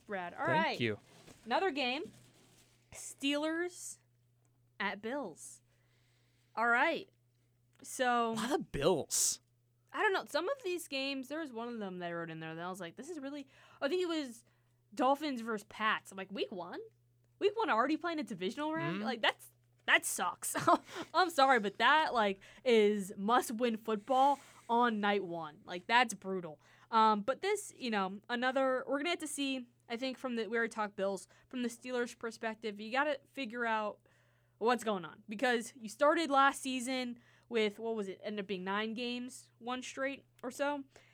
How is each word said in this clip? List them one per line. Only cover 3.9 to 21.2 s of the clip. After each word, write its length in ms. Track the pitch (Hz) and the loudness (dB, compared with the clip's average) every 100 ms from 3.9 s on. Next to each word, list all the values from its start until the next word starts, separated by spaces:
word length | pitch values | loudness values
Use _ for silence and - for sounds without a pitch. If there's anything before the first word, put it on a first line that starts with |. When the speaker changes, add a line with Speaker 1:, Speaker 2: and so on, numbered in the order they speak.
| - _ _ _ _ _ _ _ - | -16 _ _ _ _ _ _ _ -6
Speaker 1:
at 220 | 202 202 | -4 -4
Bills. 580 | 220 285 214 147 - - _ _ _ _ _ _ _ _ _ | -6 -6 -8 -12 -18 -20 _ _ _ _ _ _ _ _ _
All 140 | - 240 | 0 2
right. 400 | 240 320 285 - _ _ _ _ _ _ _ | 4 4 0 -6 _ _ _ _ _ _ _
So 500 | - - 247 240 233 | -10 -2 2 2 2
Speaker 2:
A 20 | |
lot 180 | 220 247 | 0 0
of 200 | 320 196 | -2 -2
Bills. 680 | 143 147 160 - - - - _ _ _ _ _ | 0 2 2 2 0 0 0 _ _ _ _ _
Speaker 1:
I 80 | 277 | -2
don't 100 | 415 | 0
know. 120 | 370 226 | 0 -2
Some 160 | 294 359 | -2 -2
of 80 | 554 | -4
these 240 | 392 349 - | -4 -4 -4
games, 400 | 269 269 269 254 | -4 -4 -4 -6
there 120 | 302 | -8
was 120 | 302 | -8
one 160 | 226 233 | -8 -8
of 100 | 233 | -6
them 200 | 196 180 | -6 -6
that 100 | 175 | -6
I 20 | |
wrote 180 | 170 170 | -6 -6
in 100 | 160 | -8
there 140 | 160 | -8
that 100 | 160 | -8
I 40 | 175 | -8
was 100 | 185 | -8
like, 160 | 170 165 | -10 -12
"This 120 | 277 | -12
is 100 | 320 | -10
really," 260 | 269 294 269 - - - | -8 -10 -12 -20 -20 -4
I 80 | 277 | -2
think 140 | 359 | 0
it 60 | 359 | 0
was 360 | 320 269 233 - _ _ _ _ | -2 -4 -10 -20 _ _ _ _
Dolphins 460 | 202 262 277 302 254 | 2 4 4 0 -4
versus 240 | 226 214 - | -4 -6 -6
Pats. 420 | - 214 175 - | -2 0 0 -2
I'm 80 | 190 | -10
like, 120 | 190 | -8
"Week 200 | 202 - | -6 -6
one? 280 | 190 175 285 453 _ _ _ _ - | -6 -10 -12 -14 _ _ _ _ 0
Week 180 | 403 453 | 0 2
one 140 | 349 | 2
already 260 | 220 269 311 | 4 4 2
playing 220 | 349 320 | -2 -4
a 40 | |
divisional 520 | 233 185 185 240 302 | -6 -4 -4 -4 -4
round?" 220 | 320 330 - | -2 -2 -2
Speaker 2:
Mm-hmm. 80 | |
Speaker 1:
Like, 180 | - 240 | -4 0
that's, 240 | 294 - - _ _ _ - | 0 0 -6 _ _ _ 4
that 180 | 320 | 4
sucks. 500 | - - 180 - - 302 - 302 | 4 -4 -4 -4 -4 0 4 4
<laughs> 300 | - - - | 2 -12 -2
I'm 160 | 320 | 2